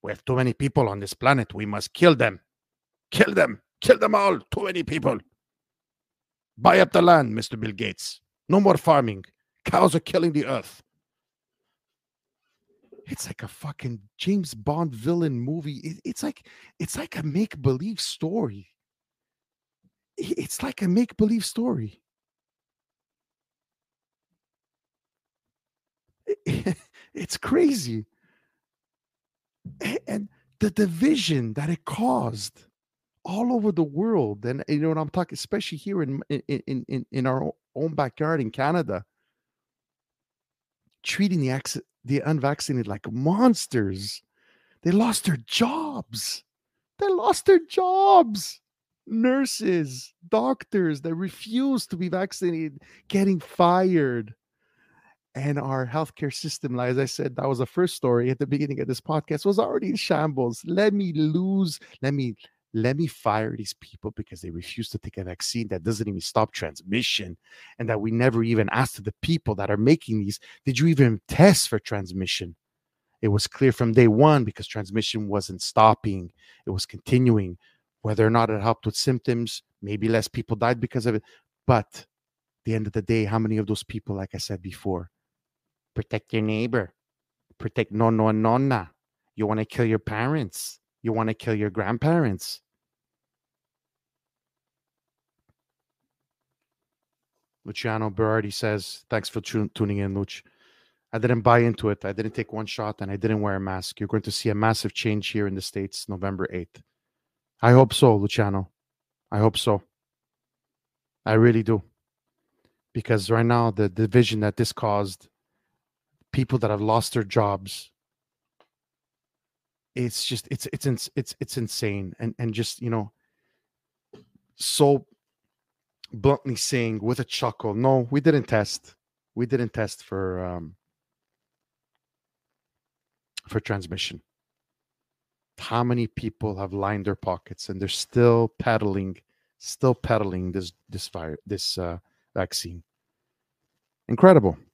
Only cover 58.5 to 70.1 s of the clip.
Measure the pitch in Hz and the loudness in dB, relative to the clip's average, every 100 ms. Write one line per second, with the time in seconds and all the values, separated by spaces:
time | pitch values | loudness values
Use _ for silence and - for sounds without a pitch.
58.5 | 143 147 135 131 127 - 156 - 151 196 | -2 -2 -4 -4 -6 -4 -4 -2 -2 0
59.5 | 202 226 427 277 247 - 156 156 135 123 | 0 0 -2 -2 -4 -2 0 0 0 -2
60.5 | 113 165 175 214 202 190 156 156 160 185 | -4 -4 0 2 2 -2 0 0 0 0
61.5 | 196 185 143 - - 131 143 127 98 - | 0 0 -4 -16 -6 -4 -2 -4 -6 -18
62.5 | _ _ 113 117 139 165 - 113 107 110 | _ _ -2 0 0 -4 -2 -2 0 -2
63.5 | 113 104 - - - 107 - - 90 92 | -6 -10 -14 -20 -12 -12 -10 -14 -12 -12
64.5 | 82 87 - 110 107 - - 90 87 - | -12 -12 -10 -8 -10 -12 -12 -12 -8 -6
65.5 | 117 104 95 82 107 104 101 - 120 110 | -6 -6 -4 -4 -4 -4 -6 -2 0 0
66.5 | - 82 - 92 107 123 - 95 85 _ | -4 -10 -10 -4 -2 -2 -4 -6 -14 _
67.5 | - - _ 113 110 110 113 127 117 113 | -20 -20 _ -2 -2 0 2 4 4 2
68.5 | 113 98 117 127 - 104 - - 165 - | 2 2 0 -2 -4 -10 -6 -2 -2 0
69.5 | 98 98 104 117 165 - | -4 -2 2 4 4 2